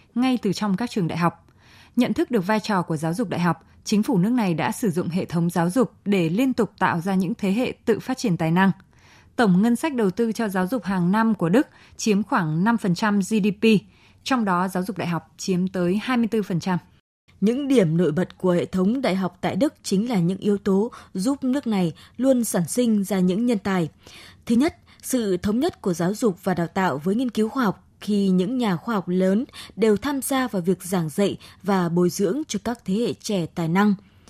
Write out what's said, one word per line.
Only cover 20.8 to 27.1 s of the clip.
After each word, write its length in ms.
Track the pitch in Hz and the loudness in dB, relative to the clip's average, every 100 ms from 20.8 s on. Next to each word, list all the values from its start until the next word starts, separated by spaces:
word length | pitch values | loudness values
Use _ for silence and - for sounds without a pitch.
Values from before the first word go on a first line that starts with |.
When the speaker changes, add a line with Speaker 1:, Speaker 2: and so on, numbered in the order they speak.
| 226 - - | 0 -6 -14
Speaker 2:
giúp 300 | 190 196 277 | -4 -2 -2
nước 220 | 262 269 254 | -2 -2 0
này 260 | 208 175 - - - | 0 0 -4 -14 -2
luôn 280 | 262 247 | 2 2
sản 240 | 226 214 165 | 2 -2 -2
sinh 360 | - 247 214 | 0 2 2
ra 140 | 190 190 | 0 0
những 280 | 180 185 240 | 2 2 0
nhân 120 | 214 | -2
tài. 300 | - 190 156 - - - - - - | 0 -2 -2 -6 -20 -20 -20 -12 -2
Thứ 80 | |
nhất, 220 | 233 311 - _ - | 0 0 -2 _ -18
sự 340 | - 254 214 180 | -4 -2 0 -2
thống 240 | 196 220 | 0 0
nhất 220 | 330 - | -2 -2
của 120 | 202 | -4
giáo 200 | 170 175 | -2 -2
dục 300 | 208 240 170 | 0 -2 -2
và 100 | - | -2
đào 120 | 175 165 | -2 -2
tạo 320 | - 185 139 | -2 -2 0
với 160 | 156 | -2